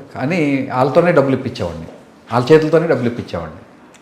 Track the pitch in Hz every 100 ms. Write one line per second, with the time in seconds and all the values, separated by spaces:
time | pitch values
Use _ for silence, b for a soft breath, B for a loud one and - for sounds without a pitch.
0 | - - 131 180 147 139 120 127 139 151
1 | 175 156 135 131 - - 90 80 80 -
2 | - - - 117 127 156 151 160 165 131
3 | 120 - 92 90 82 78 - - - -